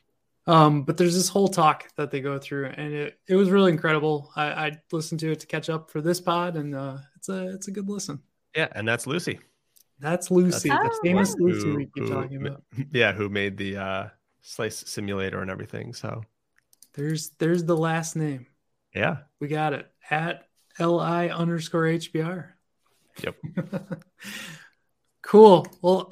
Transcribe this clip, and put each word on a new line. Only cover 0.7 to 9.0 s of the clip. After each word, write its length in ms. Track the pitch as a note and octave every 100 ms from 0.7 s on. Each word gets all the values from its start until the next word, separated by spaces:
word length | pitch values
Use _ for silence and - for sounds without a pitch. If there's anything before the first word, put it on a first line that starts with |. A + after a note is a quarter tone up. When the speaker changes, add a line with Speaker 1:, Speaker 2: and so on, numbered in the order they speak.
| D3
Speaker 1:
but 140 | C#3 E3
there's 180 | F3
this 140 | F3+ F3
whole 200 | G3+ G3
talk 400 | F#3+ D#3 D3 - -
that 140 | D3
they 100 | C#3+
go 180 | C#3 C#3
through, 280 | C3+ C#3 C3+
and 260 | C#3+ D3+
it, 260 | D3 D3 - -
it 80 | F#3
was 140 | G3
really 200 | G3 F#3+
incredible. 600 | D#3+ E3 D#3 D3+ D3 C#3+ -
I, 80 | D3
I 260 | D3+ D#3 D3+ -
listened 300 | E3 D#3 D#3+
to 120 | D#3+
it 80 | D#3
to 60 | -
catch 240 | D#3 D#3
up 200 | D#3+ D#3
for 100 | D#3
this 200 | D#3 F3
pod, 360 | F3 E3+ F3 D#3+
and, 180 | D3
uh, 240 | C#3 C3+ C3+ C#3 _
it's 120 | -
a, 260 | F#3+ F#3
it's 140 | F#3+ G3
a 20 |
good 180 | G3 G3
listen. 320 | G3+ - D3 _ _ _ D#3
Speaker 2:
Yeah, 120 | D#3
and 140 | - A2
that's 180 | A#2